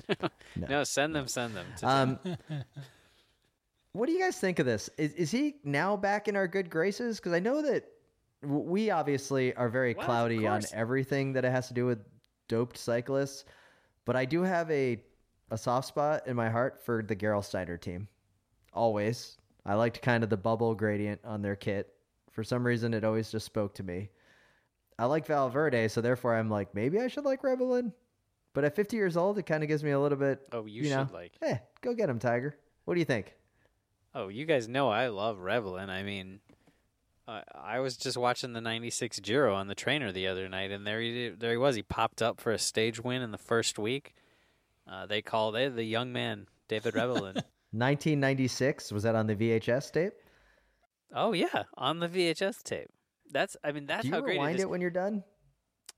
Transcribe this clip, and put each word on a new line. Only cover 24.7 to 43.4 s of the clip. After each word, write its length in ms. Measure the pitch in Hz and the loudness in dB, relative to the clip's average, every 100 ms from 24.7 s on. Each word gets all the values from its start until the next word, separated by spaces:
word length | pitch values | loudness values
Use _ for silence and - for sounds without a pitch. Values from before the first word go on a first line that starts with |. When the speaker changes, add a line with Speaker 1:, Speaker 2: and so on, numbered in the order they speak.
| _ _ - | _ _ -2
Speaker 2:
I 80 | 120 | 0
like 180 | 160 - | 0 2
Valverde, 600 | 147 131 131 156 123 110 | 2 2 2 2 4 2
so 120 | 117 | 2
therefore 340 | 117 127 123 113 | 2 2 2 2
I'm 140 | 110 | 2
like, 240 | 104 98 | 0 0
"Maybe 260 | 101 123 196 | -2 0 0
I 60 | 254 | 0
should 160 | - | -2
like 180 | 285 269 | -2 0
Rebellin." 500 | 277 254 254 247 247 - _ _ _ _ _ | 0 0 2 2 0 -8 _ _ _ _ _
But 120 | 135 | 0
at 100 | 143 - | 0 2
fifty 200 | 208 233 | 0 0
years 200 | 190 165 | 2 2
old, 220 | 185 208 | 2 0
it 80 | 170 | 0
kinda 200 | 156 151 | -2 2
gives 160 | 151 | 0
me 100 | 147 | 2
a 60 | 139 | 4
little 180 | 143 139 | 4 4
bit, 220 | 139 131 - | 2 0 -4
Speaker 1:
Oh, 140 | 117 107 | -8 -8
you 160 | 107 | -4
Speaker 2:
you 80 | 147 | 0
know, 140 | 135 | 2
Speaker 1:
should 100 | 135 | 0
like 180 | 87 87 - | -6 -14 -6
Speaker 2:
"Eh, 160 | 320 131 - _ | -2 -2 -4 _
go 140 | 247 | -4
get 160 | 233 190 | 0 0
him, 80 | 117 | 2
Tiger." 380 | 123 120 139 - _ _ | 2 2 0 -8 _ _
What 100 | - | -2
do 60 | 175 | 0
you 60 | 156 | 2
think? 280 | 117 - - _ _ _ _ _ _ _ | 0 -2 -16 _ _ _ _ _ _ _
Speaker 1:
Oh, 140 | 131 98 | -8 -6
you 160 | 104 | -6
guys 240 | 156 143 113 | 2 2 2
know 220 | 131 131 | 2 4
I 180 | 104 127 | 4 2
love 300 | 98 110 98 | 0 -2 -2
Rebellin. 500 | 92 117 98 92 98 | 0 0 0 -6 -6
I 140 | 95 | -6
mean, 380 | 98 101 95 95 _ - _ _ _ _ _ _ - | -4 -6 -10 -16 _ -20 _ _ _ _ _ _ -12
uh, 140 | 110 - | -12 -12
I 260 | - 82 120 | -14 -6 -2
was 160 | 131 - | -2 -4
just 200 | 131 123 | -6 0
watching 360 | 123 123 127 | 0 0 -4
the 80 | 117 | -6
ninety-six 580 | 113 117 117 - 120 - | -4 -4 -4 -4 -6 -6
Giro 340 | 98 127 127 | 0 4 4
on 120 | 98 98 | 4 -2
the 60 | |
trainer 380 | 98 - 147 117 | -4 -2 0 -2
the 140 | 92 95 | -2 -2
other 200 | 92 95 | -2 -4
night, 220 | 92 98 | -4 -6
and 160 | 101 104 | -6 -4
there 140 | 110 | -4
he, 300 | 117 120 120 | -4 -4 -6
there 200 | 92 117 | -4 -2
he 40 | 117 | 2
was. 180 | 139 113 | 2 0
He 60 | |
popped 380 | - - 113 - | -4 -2 -2 2
up 200 | 113 104 | 0 0
for 120 | 123 | -2
a 60 | 104 | 0
stage 420 | - - 113 113 | 0 0 0 0
win 220 | 123 127 | -4 -4
in 80 | 120 | -4
the 60 | |
first 400 | 104 | -10